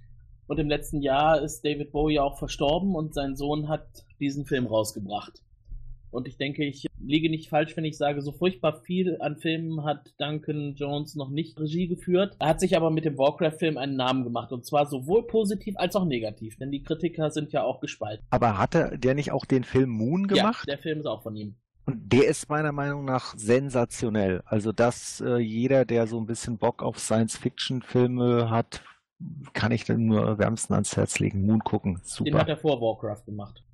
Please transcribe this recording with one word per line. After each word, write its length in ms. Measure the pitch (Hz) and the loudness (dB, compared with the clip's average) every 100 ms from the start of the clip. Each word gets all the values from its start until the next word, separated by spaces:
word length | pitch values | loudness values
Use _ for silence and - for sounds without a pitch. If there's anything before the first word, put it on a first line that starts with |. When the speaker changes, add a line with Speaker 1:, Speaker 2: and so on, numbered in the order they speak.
| - - - - - | -20 -20 -20 -18 -4
Speaker 1:
Und 120 | 147 | -2
im 100 | 147 | 0
letzten 320 | 147 - 151 | -2 -2 -2
Jahr 400 | 139 139 156 151 | 2 4 4 4
ist 220 | 151 - | 2 -4
David 280 | 147 147 147 | -4 -2 -2
Bowie 280 | 147 156 151 | 0 2 2
auch 180 | 139 - | 0 -2
verstorben 580 | - - 143 170 196 160 | -8 0 2 2 2 0
und 180 | 156 | -2
sein 220 | 147 139 135 | -4 -4 -2
Sohn 320 | 143 151 151 | -2 -2 -2
hat 200 | 151 - - - - | -4 -6 -20 -20 -4
diesen 260 | 143 143 139 | -4 -2 -2
Film 220 | 139 117 | 0 2
rausgebracht. 760 | 110 107 110 98 101 - - _ _ - - - - - | 0 0 -4 -6 -8 -10 -20 _ _ -16 -14 -14 -16 -8
Und 160 | 123 131 | -8 -6
ich 80 | - | -6
denke, 260 | 139 147 | -6 -2
ich 240 | 143 135 160 - | -4 -4 -10 -8
liege 320 | 131 156 160 | 0 2 2
nicht 200 | 156 - | -2 0
falsch, 260 | 151 156 170 | 2 2 -2
wenn 80 | |
ich 140 | 156 151 | -4 0
sage, 240 | 147 143 | 0 0
so 100 | 143 | -4
furchtbar 500 | 139 180 190 156 156 | 0 -2 2 -2 -2
viel 340 | - 180 180 131 | -2 0 0 0
an 160 | 147 147 | -4 -4
Filmen 480 | 165 165 160 156 | -2 -2 -4 -4
hat 300 | 151 147 - - | -2 -4 -8 -6
Duncan 580 | 147 151 156 151 143 143 | -4 -4 -4 -4 -6 -6
Jones 400 | 143 147 151 151 | -4 -4 -4 -8
noch 140 | 135 | -4
nicht 300 | 147 160 - | -4 -6 -6
Regie 300 | 151 170 170 | -4 -2 -2
geführt. 480 | 180 - 180 202 - | -4 2 2 2 0
Er 80 | 147 | 0
hat 140 | 160 | 2
sich 160 | 180 180 | 2 4
aber 120 | 165 | 4
mit 120 | 156 | 2
dem 140 | 156 135 | 0 2
Warcraft-Film 600 | 139 151 156 156 160 135 | 2 4 0 2 -2 0
einen 200 | 139 131 | -2 0
Namen 260 | 127 131 | 2 2
gemacht, 300 | 120 117 117 | 0 -4 -6
und 120 | 123 - | -10 0
zwar 200 | 147 143 | 2 2
sowohl 420 | 135 139 220 226 | -2 2 2 2
positiv 480 | 220 202 208 214 190 | 0 0 -2 -6 -4
als 200 | 180 202 | -2 0
auch 80 | 175 | 0
negativ, 520 | 120 107 - 110 - | 0 -4 -8 -12 -10
denn 140 | 135 | -8
die 100 | 139 | -6
Kritiker 480 | - 156 170 160 151 | -4 -2 -2 -2 -2
sind 220 | 151 147 | -2 -2
ja 120 | 143 | 0
auch 180 | 123 127 | 0 -2
gespalten. 440 | 147 - 107 110 - | -10 -8 -8 -8 -2
Speaker 2:
Aber 280 | - 120 98 | 2 2 2
hatte 400 | - 170 - 147 | 2 2 2 0
der 180 | 127 143 | 0 0
nicht 180 | 139 | -2
auch 100 | 135 | -4
den 220 | - 131 117 | 2 0 2
Film 240 | 131 131 | 2 2
Moon 400 | 110 117 180 196 | 0 0 0 2
gemacht? 360 | 151 110 - - | 2 2 0 -6
Speaker 1:
Ja, 100 | 143 | -6
der 60 | |
Film 200 | 160 151 | -4 -4
ist 60 | 147 | -4
auch 160 | 107 | -6
von 120 | 113 107 | -8 -10
ihm. 220 | 104 - _ _ - | -10 -14 _ _ -6
Speaker 2:
Und 260 | 113 101 | -6 2
der 140 | 127 147 | 6 6
ist 220 | 147 - | 2 -2
meiner 220 | 151 151 | -2 0
Meinung 320 | 143 143 143 | -2 -4 -4
nach 340 | 135 131 - 110 | -2 -2 -2 -4
sensationell. 1040 | 107 127 139 123 120 - 117 107 95 90 - | 2 4 4 0 0 -2 0 2 2 0 0
Also 260 | 110 107 | 0 0
das, 500 | 101 120 - - - | 2 2 2 -8 -6
äh, 160 | 120 120 | 0 0
jeder, 460 | 110 113 127 135 | 0 0 4 4
der 240 | 113 117 110 | 4 2 2
so 100 | 117 | -2
ein 60 | 107 | -4
bisschen 320 | 117 120 110 | -6 -6 0
Bock 260 | 117 - | 0 0
auf 160 | 120 - | -4 -6
Science-Fiction-Filme 1500 | - 110 113 - - - - 127 - 127 123 123 123 120 113 | 0 2 2 0 -4 -4 -4 -4 0 2 2 4 4 4 4
hat, 320 | 113 - - - _ _ _ 175 156 - | 0 -2 -8 -16 _ _ _ -14 -14 -10
kann 180 | - 110 | -2 0
ich 120 | 117 | 2
dann 220 | - 113 113 | 2 2 4
nur 320 | 107 110 104 | 4 4 2
wärmsten 360 | 110 113 - | 0 0 0
ans 220 | 101 101 107 | 0 0 0
Herz 240 | 101 - | 0 0
legen. 260 | 101 98 101 | -2 0 2
Moon 140 | 110 | 2
gucken, 400 | - 107 98 87 | 2 -2 -2 -4
super. 260 | - - 151 | -8 -4 0
Speaker 1:
Den 80 | 151 | 2
hat 120 | 156 | 2
er 80 | 147 | 0
vor 240 | 156 123 | 0 2
Warcraft 440 | 113 107 110 104 - | 0 -2 -6 -8 -10
gemacht. 380 | 104 101 - - | -12 -12 -18 -4